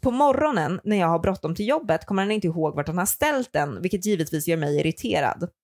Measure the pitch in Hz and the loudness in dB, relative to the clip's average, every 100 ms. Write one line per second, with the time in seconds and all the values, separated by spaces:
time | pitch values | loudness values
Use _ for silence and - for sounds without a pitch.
0 | 262 247 294 269 302 226 151 185 - 208 | 0 4 4 4 2 2 0 -2 0 2
1 | 170 165 170 190 156 175 208 302 226 160 | 4 2 0 -2 -4 -4 0 0 2 -2
2 | - 196 196 214 185 165 156 147 147 170 | 0 -2 0 0 -2 0 -2 -2 -4 -2
3 | 190 - 311 285 254 151 147 101 180 202 | -2 0 0 0 -2 -2 -2 -4 -4 -2
4 | 202 196 156 160 147 165 147 147 - - | 0 0 0 -2 0 0 0 0 0 -2
5 | 226 175 131 - 175 _ | -2 0 0 -2 -8 _